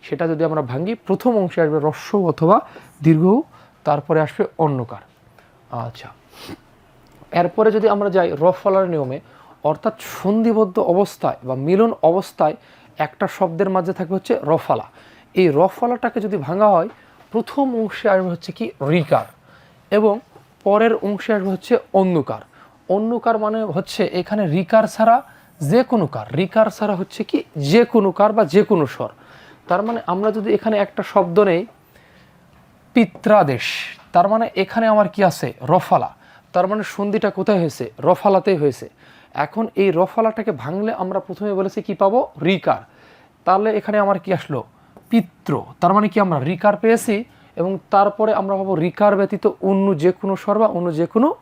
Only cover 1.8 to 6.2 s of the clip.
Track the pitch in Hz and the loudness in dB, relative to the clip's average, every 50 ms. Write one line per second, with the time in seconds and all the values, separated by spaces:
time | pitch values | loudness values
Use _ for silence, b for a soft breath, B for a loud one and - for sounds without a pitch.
1.8 | 139 156 151 - - - - 208 190 170 156 - 165 160 196 247 - B B B | 0 0 -4 -4 -10 -4 -2 0 0 0 0 2 2 4 4 2 2 B B B
2.8 | B B B B 147 160 165 156 165 185 202 262 330 _ b b b b b _ | B B B B 2 4 4 4 4 4 4 2 0 _ b b b b b _
3.8 | _ 156 151 151 143 - 165 156 156 147 - - 214 - _ _ 165 151 143 131 | _ -2 -2 -2 0 0 0 0 0 -2 -2 -4 -4 -4 _ _ 0 0 0 -2
4.8 | 120 113 - 101 - _ _ _ _ _ _ b b b b b _ _ - 120 | -6 -8 -12 -18 -20 _ _ _ _ _ _ b b b b b _ _ -10 -10
5.8 | 117 120 117 - - - - _ | -10 -10 -12 -16 -20 -20 -20 _